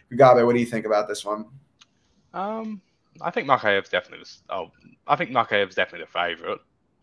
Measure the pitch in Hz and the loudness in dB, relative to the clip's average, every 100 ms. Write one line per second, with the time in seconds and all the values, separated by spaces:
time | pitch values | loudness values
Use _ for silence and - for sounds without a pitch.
0 | _ 120 131 120 117 120 117 113 107 104 | _ 6 8 8 6 2 0 -4 -2 -2
1 | 104 104 101 107 110 - _ _ _ _ | -2 -6 -6 -8 -10 -20 _ _ _ _
2 | _ _ _ 180 202 220 220 208 _ _ | _ _ _ -10 -8 -10 -12 -14 _ _
3 | _ - 165 233 143 131 110 98 - 92 | _ -12 -8 -6 0 2 4 0 0 -4
4 | - 82 80 - - 95 87 _ - _ | -6 -14 -20 -20 -10 -10 -10 _ -20 _
5 | - 143 165 127 113 104 98 - 92 85 | -4 -2 0 -2 0 0 0 -2 -4 -6
6 | 80 - 87 82 82 104 _ _ _ _ | -10 -4 -4 -4 -8 -10 _ _ _ _